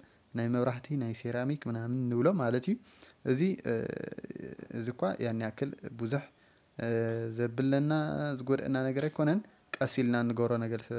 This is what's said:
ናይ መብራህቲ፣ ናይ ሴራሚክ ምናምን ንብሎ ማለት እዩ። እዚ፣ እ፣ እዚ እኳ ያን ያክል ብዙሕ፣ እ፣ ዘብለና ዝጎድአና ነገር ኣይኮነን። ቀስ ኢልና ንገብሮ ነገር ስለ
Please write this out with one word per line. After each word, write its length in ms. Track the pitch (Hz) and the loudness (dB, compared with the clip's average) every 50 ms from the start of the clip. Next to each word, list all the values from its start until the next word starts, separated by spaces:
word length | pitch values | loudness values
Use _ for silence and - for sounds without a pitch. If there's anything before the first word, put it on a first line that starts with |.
| - - - _ _ _ - | -8 -16 -20 _ _ _ -2
ናይ 120 | 117 117 117 | 0 0 2
መብራህቲ፣ 380 | 123 123 123 127 120 127 - - 147 | 4 4 4 2 0 -2 -4 -4 -2
ናይ 160 | 139 117 113 113 | -2 -2 -2 -4
ሴራሚክ 460 | - - 120 120 123 127 135 151 143 - | -4 -4 -4 -2 -2 -2 -2 -2 -2 -4
ምናምን 340 | 120 117 113 113 117 123 131 127 | -4 -4 -4 -4 -2 -2 0 0
ንብሎ 240 | 120 120 120 131 175 196 | 2 2 4 4 4 4
ማለት 300 | 170 127 117 120 127 - | 4 2 2 2 2 2
እዩ። 100 | 185 220 - - - - - - - - _ - | 0 -2 -2 -4 -10 -20 -20 -20 -20 -18 _ 0
እዚ፣ 160 | - 127 131 180 190 - - | 0 2 4 4 2 2 0
እ፣ 120 | - 120 117 110 - - - - - - - - - - - - - - - - - - - | 0 -2 -2 0 -2 -4 -6 -6 -8 -8 -10 -10 -10 -12 -10 -10 -10 -12 -12 -12 -12 -8 -6
እዚ 120 | 117 113 123 | -6 -4 -4
እኳ 140 | 120 - 175 190 - - | -4 -2 -2 -2 0 0
ያን 220 | 123 117 113 113 | -2 -2 -2 -2
ያክል 300 | 113 110 - - 143 143 - - - - | -2 -4 -4 -4 -4 -4 -4 -6 -12 -10
ብዙሕ፣ 320 | 120 113 117 113 139 143 - - - _ _ - _ _ _ _ _ - | -8 -6 -2 -2 -2 -2 -4 -6 -16 _ _ -20 _ _ _ _ _ -6
እ፣ 100 | 117 117 113 113 117 113 113 117 117 113 | -2 0 0 0 0 0 0 -2 -4 -4
ዘብለና 600 | 110 117 120 117 117 127 131 135 139 139 147 151 156 156 151 156 147 147 147 147 139 | -2 0 -2 0 0 0 2 4 4 4 4 4 2 2 0 0 -2 -2 -2 -2 -4
ዝጎድአና 420 | 127 131 135 135 - - 135 135 131 | -2 0 2 2 2 2 0 0 2
ነገር 220 | 131 135 131 139 147 | 2 0 0 0 0
ኣይኮነን። 340 | 156 - - 151 151 175 214 - - - _ _ _ | 0 2 2 4 4 4 2 0 -4 -12 _ _ _
ቀስ 220 | - - - 123 - | -4 -2 -2 0 2
ኢልና 200 | 135 123 120 120 120 | 2 2 4 4 4
ንገብሮ 300 | 120 120 117 117 117 117 120 | 2 2 2 2 2 2 2
ነገር 240 | 117 113 113 113 110 | 0 0 -2 -4 -4
ስለ 140 | - - 120 | -6 -6 -6